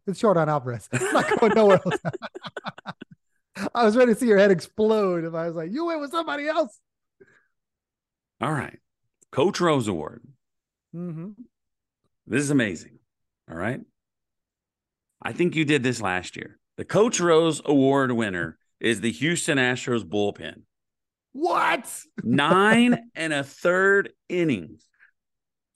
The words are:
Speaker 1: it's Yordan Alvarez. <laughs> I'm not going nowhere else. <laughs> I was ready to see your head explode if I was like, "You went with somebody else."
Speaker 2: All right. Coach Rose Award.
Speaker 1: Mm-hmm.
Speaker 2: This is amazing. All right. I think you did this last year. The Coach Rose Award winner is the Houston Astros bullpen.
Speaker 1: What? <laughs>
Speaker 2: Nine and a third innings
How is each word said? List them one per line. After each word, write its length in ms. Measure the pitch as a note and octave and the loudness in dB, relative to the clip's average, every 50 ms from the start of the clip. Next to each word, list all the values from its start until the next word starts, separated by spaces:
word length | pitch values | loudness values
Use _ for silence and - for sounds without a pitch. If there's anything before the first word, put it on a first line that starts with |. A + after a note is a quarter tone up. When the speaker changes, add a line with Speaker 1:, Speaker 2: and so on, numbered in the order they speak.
| _ G3+ | _ -10
Speaker 1:
it's 140 | F3+ - | -6 0
Yordan 260 | - A3 F#3 E3+ D#3 D3+ | 2 2 4 4 2 2
Alvarez. 420 | D3+ D3 B2 B2+ A#2+ A2 - - | 0 -2 -2 -4 -8 -10 -8 -8
<laughs> 40 | - | -6
I'm 200 | - F#4 G4+ - | -4 -2 0 0
not 260 | C#4 - - G#4 - | 0 0 0 0 2
going 140 | - A4 - | 4 4 4
nowhere 280 | E4+ D#4+ D4+ C#4+ B3+ - | 6 6 6 6 6 4
else. 140 | F#3 - - - E3 - - - - - - - A#3 - - - - - - - G3+ - _ - - - - _ _ _ _ _ _ - F#3+ | 0 -4 -4 -4 -8 -8 -8 -10 -14 -16 -16 -18 -16 -16 -14 -14 -14 -14 -14 -14 -16 -16 _ -18 -20 -20 -20 _ _ _ _ _ _ -12 -10
<laughs> 160 | G3 - - | -8 -6 0
I 80 | - A#3+ | 2 2
was 100 | G#3+ G#3+ | 4 4
ready 180 | B3+ B3+ B3 G#3+ | 6 6 4 4
to 60 | - | 4
see 80 | C4+ A#3 | 4 4
your 100 | G#3 F#3+ | 6 6
head 140 | G3+ G#3 | 8 6
explode 760 | F#3+ E3 - - _ - G#3+ A3 A3 G#3+ G#3 F#3+ F3+ E3+ D#3+ | 6 4 0 -4 _ 0 0 2 2 2 2 0 -2 -2 -4
if 80 | E3 E3 | -6 -6
I 120 | E3 E3 | -6 -6
was 100 | E3+ E3 | -6 -6
like, 160 | E3+ D#3+ E3+ | -6 -8 -8
"You 140 | G#3 D4+ E4+ | -6 -6 -4
went 160 | E4+ E4 D4+ | -4 -4 -6
with 100 | C#4+ C#4 | -6 -6
somebody 360 | E4+ E4 E4 D#4+ C#4+ C#4+ C#4+ D4+ | -6 -6 -6 -4 -6 -6 -6 -4
else." 320 | D#4 E4+ D#4+ A3 - _ _ _ _ _ _ _ _ _ _ _ _ _ _ _ _ _ _ _ _ _ _ _ _ _ _ _ _ _ _ _ _ - | -2 -2 -2 -4 -6 _ _ _ _ _ _ _ _ _ _ _ _ _ _ _ _ _ _ _ _ _ _ _ _ _ _ _ _ _ _ _ _ -8
Speaker 2:
All 100 | - C#3 | -6 -4
right. 280 | D#3 C3+ F2+ D2 - - _ _ _ _ _ _ _ _ _ _ | -4 -4 -6 -8 -10 -18 _ _ _ _ _ _ _ _ _ _
Coach 280 | - B2+ C#3+ G3 - - | -2 0 2 2 2 2
Rose 260 | F3 E3+ D3+ C3+ A2+ G#2 | 2 2 2 2 2 0
Award. 360 | F#2+ D#2+ D2+ D2+ - - - - - _ _ _ _ _ _ _ _ _ _ _ - | -2 -4 -6 -10 -12 -16 -20 -20 -20 _ _ _ _ _ _ _ _ _ _ _ -16
Speaker 1:
Mm-hmm. 360 | E3+ F3 F3 D#3 D#3+ E3 G#3 G#3 G#3 A#3+ - _ _ _ _ _ _ _ _ _ _ _ _ _ _ _ - | -12 -12 -12 -12 -12 -12 -14 -16 -18 -20 -20 _ _ _ _ _ _ _ _ _ _ _ _ _ _ _ -6
Speaker 2:
This 140 | G#2 C3+ | -4 -4
is 80 | D3 C#3 | -2 0
amazing. 500 | D3 C3+ A#2 G#2 F2 D#2 - - - _ _ _ _ _ _ _ _ _ _ - | 0 0 0 0 -2 -6 -12 -18 -20 _ _ _ _ _ _ _ _ _ _ -16
All 80 | D#2+ E2 | -10 -8
right. 240 | F#2 A2 C3+ - - - _ _ _ _ _ _ _ _ _ _ _ _ _ _ _ _ _ _ _ _ _ _ _ _ _ _ | -6 -6 -6 -8 -10 -18 _ _ _ _ _ _ _ _ _ _ _ _ _ _ _ _ _ _ _ _ _ _ _ _ _ _
I 120 | - - A#2 | -10 -8 -4
think 220 | - E3+ F3+ C3 | -2 -2 0 0
you 100 | D#3+ D#3 | 0 0
did 180 | C#3 D3+ C#3+ A#2+ | 2 2 2 0
this 180 | C3 A#2+ A2+ | 0 -2 -2
last 340 | G#2+ F#2+ F2+ F2+ F2+ - - | -4 -4 -4 -4 -6 -8 -12
year. 240 | - - - - _ _ _ _ - | -14 -16 -16 -18 _ _ _ _ -14
The 80 | - | -8
Coach 340 | - - F#3 G#3+ B3 - F3+ | -2 0 2 2 2 2 0
Rose 420 | F3 F3 D#3+ D#3+ E3+ E3 D3+ C#3+ - | 2 2 4 4 4 2 0 -2 -2
Award 460 | - D3+ C#3 C3 C3+ C#3 C#3 C3+ B2 | 0 2 4 4 4 4 2 2 0
winner 460 | B2 A#2 A2+ G2+ F#2 F2 E2+ E2 - _ _ _ _ - | 0 -2 -2 -2 -4 -4 -6 -8 -10 _ _ _ _ -4
is 220 | - A2+ A#2 G2 | -2 -2 -2 -2
the 100 | F2+ A#2 | -2 -6
Houston 460 | A2+ A#2 C3+ D#3+ E3+ - - - D3+ C3+ | -4 -4 -2 -2 -2 -2 -2 -2 0 0
Astros 460 | B2+ B2 B2+ B2+ - C3+ B2 A#2 G2 | 0 0 -2 -4 -4 -4 -4 -4 -4
bullpen. 580 | E2+ G#2 G#2 G2+ G2+ G2 - E2 D#2 - - - _ _ _ _ _ _ _ _ _ _ _ _ _ | -4 -4 -2 -2 -2 -4 -8 -12 -16 -16 -18 -20 _ _ _ _ _ _ _ _ _ _ _ _ _
Speaker 1:
What? 580 | - C4 D#4 F4 E4 E4+ E4 F4 F4 C#4+ A3+ - - - - _ | -10 -6 -4 -2 -2 0 0 -2 -2 -4 -6 -10 -16 -18 -20 _
<laughs> 120 | _ - - | _ -10 -4
Speaker 2:
Nine 840 | G#2+ B2+ C#3 C#3+ D#3 F3 F#3 G3+ G#3+ A3 A#3 A#3+ B3 A#3+ A#3 - - - | 0 0 2 2 4 4 4 4 4 4 4 4 4 2 0 -2 -8 -10
and 180 | D3+ D#3+ D#3+ D3+ | -8 -6 -4 -2
a 100 | C#3+ C#3 | -4 -4
third 680 | C#3 - - - F3 F3+ F#3 F#3+ G3 G3 G3+ F#3+ - - _ _ - | -6 -8 -4 0 0 2 2 4 4 4 2 0 -2 -6 _ _ -6
innings 580 | F3 F3+ E3+ D#3 B2 F#2 D#2+ - A#2+ - _ _ _ _ _ _ _ _ _ _ _ _ _ _ _ _ _ _ _ | -4 -2 0 0 0 -2 -4 -8 -18 -20 _ _ _ _ _ _ _ _ _ _ _ _ _ _ _ _ _ _ _